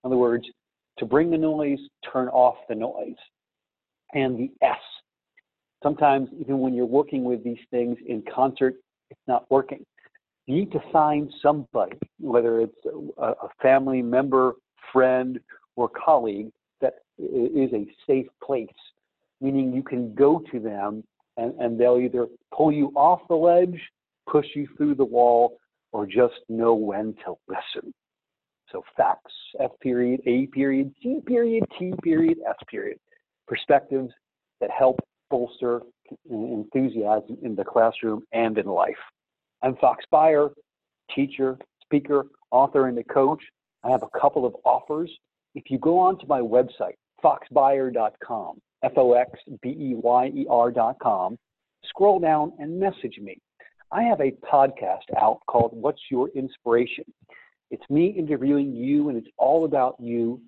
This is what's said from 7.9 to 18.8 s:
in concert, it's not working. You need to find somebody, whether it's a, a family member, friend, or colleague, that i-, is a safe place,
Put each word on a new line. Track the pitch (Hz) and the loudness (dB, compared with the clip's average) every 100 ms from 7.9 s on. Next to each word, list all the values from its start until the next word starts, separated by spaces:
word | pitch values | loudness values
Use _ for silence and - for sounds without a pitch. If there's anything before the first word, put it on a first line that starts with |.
| 120 - | -6 -8
in | 117 - | -10 -8
concert, | - 135 131 131 127 _ _ _ | -2 -2 2 -2 -2 _ _ _
it's | - - | -16 -2
not | 123 - | -2 2
working. | 135 135 139 - _ _ _ _ _ - | 0 0 -12 -16 _ _ _ _ _ -4
You | 147 | -2
need | 202 | -2
to | 151 - | -6 0
find | 160 151 147 147 - | 2 2 0 -4 0
somebody, | 147 151 123 120 92 - - _ | 0 0 -4 -4 -4 -6 -14 _
whether | 147 120 117 113 | 0 0 2 0
it's | 113 _ - - - - | -2 _ -12 -12 -14 -6
a, | |
a | - - - - | -6 -6 -10 0
family | 131 135 135 131 | 4 4 2 -2
member, | 120 127 139 131 127 120 _ _ - | 0 -2 2 2 2 -2 _ _ -2
friend, | 131 127 127 127 123 _ - _ - | 2 2 2 -2 -8 _ -20 _ -4
or | 120 | -4
colleague, | - - 147 113 101 110 _ _ _ | -2 2 2 2 -6 -10 _ _ _
that | 135 - _ - | -4 -4 _ -12
i-, | |
is | 151 139 123 156 131 | -6 -2 -2 0 0
a | 113 101 _ - | -2 -8 _ -2
safe | 135 127 _ | -2 -2 _
place, | - 135 110 _ | -6 -6 -6 _